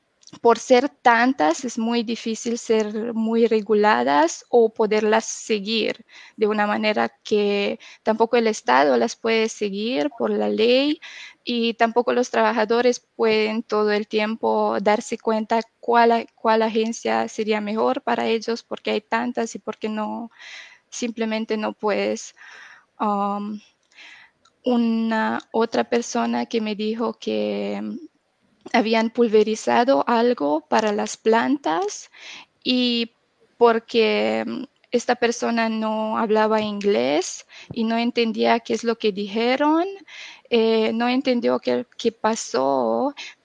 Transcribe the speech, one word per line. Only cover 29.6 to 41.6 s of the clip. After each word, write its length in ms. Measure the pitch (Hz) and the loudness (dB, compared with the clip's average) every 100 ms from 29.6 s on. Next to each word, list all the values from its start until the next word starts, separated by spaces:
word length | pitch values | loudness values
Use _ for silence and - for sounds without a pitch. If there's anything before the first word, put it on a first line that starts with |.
| - 233 240 277 - | 0 2 4 2 2
algo 540 | 233 240 240 285 302 | 2 2 2 0 -2
para 300 | - 226 214 | 0 0 0
las 240 | 208 214 - | -2 -4 -2
plantas 960 | 220 226 247 294 311 320 403 - - - - - - _ | 2 2 2 0 0 -2 -2 -6 -16 -20 -20 -20 -20 _
y 480 | - 254 247 240 233 _ _ _ _ _ | -2 0 2 0 -4 _ _ _ _ _
porque, 840 | 240 226 - 240 214 208 214 220 226 | 4 4 0 2 2 2 0 -2 -4
mm, 180 | 233 247 _ _ | -6 -10 _ _
esta 240 | 240 - 240 | -2 0 0
persona 540 | 233 240 240 233 226 | 0 -2 -2 0 -2
no 480 | 220 220 220 220 220 | -2 -2 -2 -2 -2
hablaba 440 | 226 214 214 220 | 0 2 2 2
inglés 840 | 214 202 202 208 247 294 370 - - - - | -2 -2 0 2 2 0 -2 -8 -18 -20 -12
y 140 | - 226 | -4 -2
no 120 | 226 | 0
entendía 640 | 233 240 226 214 233 233 | 0 0 -2 0 2 0
qué 140 | - | 0
es 100 | 226 | -4
lo 140 | 233 226 | -2 -2
que 140 | 220 | -2
dijeron, 720 | 196 208 208 233 262 294 320 370 392 320 - - - _ | -2 -4 -2 0 0 2 2 0 -6 -18 -20 -20 -20 _
eh, 420 | 233 226 226 220 | 0 2 2 0
no 140 | 226 240 | 0 -2
entendió 520 | 254 269 247 233 | 0 0 0 0
qué, 260 | 247 | -2